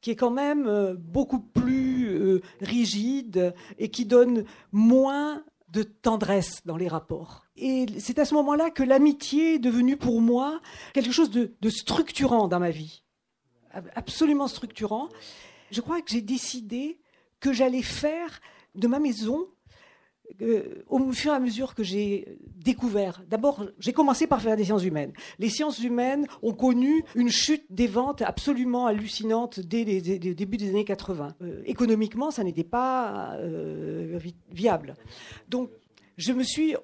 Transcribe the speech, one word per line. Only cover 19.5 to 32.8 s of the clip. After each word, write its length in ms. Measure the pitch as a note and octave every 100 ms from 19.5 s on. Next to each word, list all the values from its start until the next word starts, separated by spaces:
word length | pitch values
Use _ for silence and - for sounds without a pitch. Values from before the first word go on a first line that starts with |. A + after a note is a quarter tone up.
| _ _ _ _ _ _ _ - F#3+
euh, 440 | A3+ A3 - - -
au 240 | C4 C4+
fur 220 | A#3+ D4+
et 20 | C#4
à 60 |
mesure 340 | B3 G#3+ C4 -
que 80 |
j'ai 540 | F#3 G3+ G3+ G3+ - - - F3+
découvert. 640 | F#3 B3 B3 G3+ F#3+ F#3 E3+
D'abord, 360 | G#3+ C#4 C#4 G3+ -
j'ai 140 | -
commencé 360 | D#4 C#4 B3+ D#4+
par 140 | B3
faire 140 | A3 G#3+
des 80 |
sciences 220 | F#3+ G#3+ F#3
humaines. 260 | D3+ C#3+ - - -
Les 100 | G#3+
sciences 300 | A#3 D4+ A3+
humaines 460 | A#3+ A#3+ B3+ C#4+ C#4+ -
ont 120 | A3+
connu 500 | - B3+ B3 C4+ D#4+ D#4 A#3
une 140 | A#3+
chute 360 | - - D4+ -
des 180 | F#3+ A#3+
ventes 340 | G#3+ C4+ C#4+
absolument 680 | G#3+ - C#4+ B3 B3 A#3+ B3
hallucinante 720 | G#3 G#3+ - A3 A3+ A#3+ G3
dès 240 | E3+ A#3
les, 160 | A3 F#3+
les, 200 | E3+ F#3+
les 140 | F3+
débuts 220 | E3 G3 G#3
des 140 | G3+
années 160 | G3+ G#3
quatre-vingts. 500 | G3 - E3 C#3+ -
Euh, 200 | F3 - -
économiquement, 640 | A#3 A#3 A3 A3 A3+ D4+
ça 140 | C4 F#3
n'était 180 | E3
pas, 720 | E3 A#3+